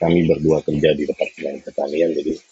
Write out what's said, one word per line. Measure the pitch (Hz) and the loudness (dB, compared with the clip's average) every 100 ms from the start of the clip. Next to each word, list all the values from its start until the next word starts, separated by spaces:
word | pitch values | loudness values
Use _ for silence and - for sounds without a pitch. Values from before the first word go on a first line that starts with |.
kami | 85 85 80 | 2 2 4
berdua | 78 78 78 | 2 2 2
kerja | 76 76 78 | 0 0 2
di | 73 71 | 2 -2
Departemen | - - - 71 71 | -4 -6 -6 -10 -10
Pertanian, | - - 71 76 85 | -10 -6 -4 0 0
jadi | 76 73 82 _ | 0 -4 -6 _